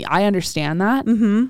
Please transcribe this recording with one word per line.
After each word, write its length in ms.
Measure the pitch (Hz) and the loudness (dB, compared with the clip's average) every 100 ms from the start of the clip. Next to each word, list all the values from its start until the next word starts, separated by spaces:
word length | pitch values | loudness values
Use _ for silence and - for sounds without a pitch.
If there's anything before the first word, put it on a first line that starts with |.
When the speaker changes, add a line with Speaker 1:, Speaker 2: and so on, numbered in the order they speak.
| - | -2
Speaker 1:
"I 160 | 165 | 0
understand 560 | 202 196 - 160 147 165 | 2 0 -2 -4 -4 0
that. 240 | 202 262 - | 0 0 0
Speaker 2:
Mm-hmm. 400 | 226 220 214 | 0 2 2